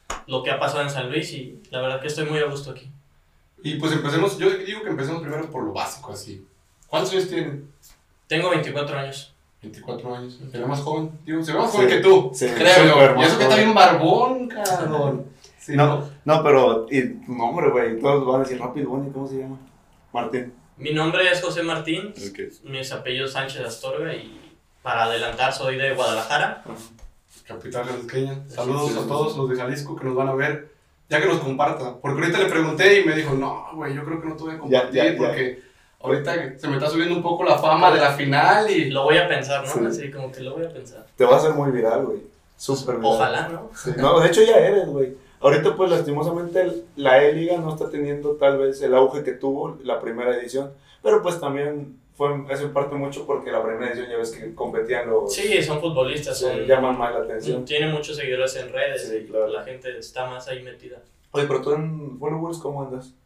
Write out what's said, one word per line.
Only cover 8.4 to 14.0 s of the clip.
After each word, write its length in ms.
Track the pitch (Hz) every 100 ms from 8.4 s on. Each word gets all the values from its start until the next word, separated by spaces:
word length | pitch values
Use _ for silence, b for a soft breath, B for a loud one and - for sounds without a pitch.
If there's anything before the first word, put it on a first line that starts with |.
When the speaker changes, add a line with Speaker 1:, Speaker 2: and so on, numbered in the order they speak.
| 180
Speaker 1:
veinticuatro 480 | 165 - 143 143 139
años. 360 | 135 135 - _ _ _
Speaker 2:
Veinticuatro 540 | 110 104 120 - 127 123
años. 240 | 123 123 135
Se 60 | 120
ve 60 |
Speaker 1:
Ujú. 40 | 123
Speaker 2:
más 140 | 143
joven, 300 | 143 160 156 -
digo, 200 | - 160
se 100 | 156
ve 60 | 170
más 100 | 220
Speaker 3:
Sí, 60 | 208
Speaker 2:
joven 120 | 190
que 80 | 175
tú, 320 | 190 190 -
Speaker 3:
sí, 140 | - 123 -
Speaker 2:
creo 300 | 175 185 156
yo. 80 |
Speaker 3:
súper 180 | 151 135
Speaker 2:
Y 40 | 123
Speaker 3:
más 120 | 156
Speaker 2:
eso 100 | -
que 60 |
está 20 | 131 214
Speaker 3:
joven. 80 | 220
Speaker 2:
bien 100 | 202
barbón, 720 | 185 170